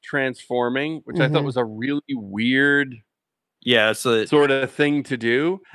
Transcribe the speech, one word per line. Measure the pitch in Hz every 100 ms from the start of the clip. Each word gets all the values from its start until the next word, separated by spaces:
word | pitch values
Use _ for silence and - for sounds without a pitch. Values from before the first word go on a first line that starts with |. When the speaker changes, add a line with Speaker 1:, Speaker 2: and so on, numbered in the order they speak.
Speaker 1:
transforming, | - 147 131 - - 123 123 131 147 160 -
which | 165
I | 147
thought | 151
Speaker 2:
Mm-hmm. | 143
Speaker 1:
was | 123
a |
really | 113 107 127 143 -
weird | 131 101 101 120 131 143 143 135 117 _ _ _ _ _ _
Speaker 3:
Yeah, | 120 120 107
it's | 107 127
a | 113 104
Speaker 1:
sort | 151 143
of | 135 131
thing | - 147 147
to | 131 131
do. | 113 123 160 190 -